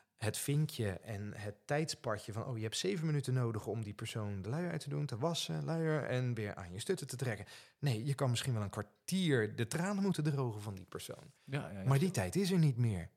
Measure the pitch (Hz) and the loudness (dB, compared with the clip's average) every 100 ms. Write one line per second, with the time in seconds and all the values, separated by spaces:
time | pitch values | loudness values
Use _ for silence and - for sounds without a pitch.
0 | _ - 110 - - 143 151 - 104 87 | _ -6 -4 -2 0 0 0 0 -2 -2
1 | - 101 104 - 104 - - 147 160 - | -6 -6 -6 -8 -8 -8 -2 -2 -2 -4
2 | 120 104 - 107 123 113 110 - 180 196 | -2 -2 -4 -6 -4 -2 -2 0 0 0
3 | 160 147 127 127 120 110 117 110 104 101 | 2 2 2 2 2 0 -2 -2 -4 -6
4 | 110 117 104 101 95 147 175 160 143 143 | -6 -4 -2 -4 -2 -2 -2 -4 -4 -2
5 | 147 104 156 160 - 160 143 165 160 156 | -2 0 0 0 -2 -2 -2 0 2 0
6 | - 127 127 113 104 - 87 92 - 185 | 0 0 0 0 -2 -6 -8 -4 -2 -2
7 | 143 123 123 101 95 - - _ 143 110 | -4 -4 -2 -2 -6 -16 -20 _ 0 0
8 | 139 139 135 120 - 113 101 - 101 _ | 0 2 2 2 0 0 0 -4 -6 _
9 | - 185 175 131 107 107 117 - 185 202 | -2 2 4 4 4 0 -2 0 0 2
10 | 196 170 156 139 127 107 107 95 90 - | 2 2 2 2 0 -2 -6 -8 -8 -10
11 | - - - - - 139 - 95 98 139 | -8 -10 -14 -20 -6 -4 -4 -2 4 4
12 | 180 151 92 175 196 185 156 120 117 95 | 4 2 2 2 4 6 6 6 2 0
13 | 85 | -4